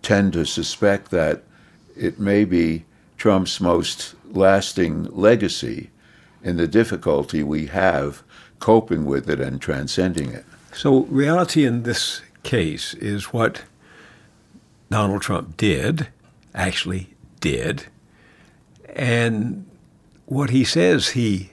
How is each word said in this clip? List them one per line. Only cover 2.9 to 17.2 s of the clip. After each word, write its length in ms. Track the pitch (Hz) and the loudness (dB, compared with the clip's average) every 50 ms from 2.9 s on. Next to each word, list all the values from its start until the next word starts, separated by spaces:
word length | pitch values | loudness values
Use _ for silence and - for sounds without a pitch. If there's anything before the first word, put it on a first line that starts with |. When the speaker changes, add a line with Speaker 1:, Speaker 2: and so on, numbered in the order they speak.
| _ _ _ _ _ _ | _ _ _ _ _ _
Speaker 1:
Trump's 420 | - 110 101 98 92 82 - - | 2 2 4 4 2 -2 -4 -2
most 560 | 95 90 87 85 85 - - - - - - - _ - | 0 2 2 2 2 -2 -6 -8 -12 -14 -16 -20 _ -10
lasting 720 | - 92 95 95 98 98 95 - - - 90 82 78 82 82 - | -2 4 6 6 6 6 2 -2 -2 0 0 0 0 -4 -6 -8
legacy 800 | - - 92 - 123 110 104 90 - - - - - - - - _ _ _ _ _ _ _ _ _ _ | -4 2 4 6 6 6 2 -2 -4 -4 -8 -8 -8 -8 -12 -16 _ _ _ _ _ _ _ _ _ _
in 160 | - 90 87 85 | -6 -4 0 0
the 100 | 85 82 | 0 4
difficulty 760 | 73 107 113 - - 85 - 85 78 71 73 - - 78 76 | 4 4 4 4 0 -4 -2 0 0 0 0 -2 -4 -4 -2
we 240 | 71 76 78 76 71 | -2 -2 -4 -4 -4
have 560 | 85 95 92 95 87 71 69 71 71 - - _ - - - - _ _ | -2 2 2 2 2 2 -2 -4 -6 -10 -18 _ -20 -20 -20 -20 _ _
coping 460 | - - 110 113 110 - 87 80 76 | 2 4 4 4 4 2 -2 -2 0
with 240 | 69 69 69 65 - | 0 -2 -2 0 -2
it 100 | 78 67 | -2 -2
and 220 | 65 65 65 67 | -2 -4 -4 -8
transcending 680 | - - 76 67 69 67 - - 90 92 87 78 73 65 | -4 -4 -4 -4 -4 -6 -2 0 0 0 0 -2 -6 -6
it. 140 | 58 - - - - - _ _ - | -8 -12 -16 -20 -20 -20 _ _ -16
Speaker 2:
So 280 | - - 147 135 131 117 | -4 2 4 4 4 2
reality 640 | - - 135 139 143 160 180 180 - - 165 147 | 2 0 0 0 2 2 0 0 0 2 2 2
in 180 | 127 120 120 117 | 2 2 -2 -2
this 380 | 120 117 - - - - - - - _ _ _ | -4 -4 -4 -4 -6 -6 -10 -14 -18 _ _ _
case 500 | - - 117 87 80 76 - - - - | -4 -2 0 0 -2 -4 -6 -10 -12 -12
is 380 | - - 104 101 101 98 - - | -10 -8 -6 -6 -6 -8 -8 -4
what 300 | 120 113 110 - - - - _ _ _ - - - - - - - _ _ _ _ _ _ _ - _ _ _ _ _ _ | 0 0 0 -2 -4 -16 -20 _ _ _ -20 -20 -20 -20 -20 -20 -20 _ _ _ _ _ _ _ -20 _ _ _ _ _ _
Donald 320 | - 110 104 101 98 101 | -2 0 0 0 0 -2
Trump 360 | - - 104 85 73 - 82 - | -2 -2 -4 -4 -4 -8 -6 0
did, 500 | - 104 85 67 69 101 165 160 - - - _ _ _ _ _ _ _ _ | 2 2 2 2 0 -2 -2 -2 -4 -6 -10 _ _ _ _ _ _ _ _
actually 580 | - 92 95 92 - - 90 92 92 92 - - _ | -6 -4 -4 -2 -4 -6 -4 -6 -8 -8 -10 -18 _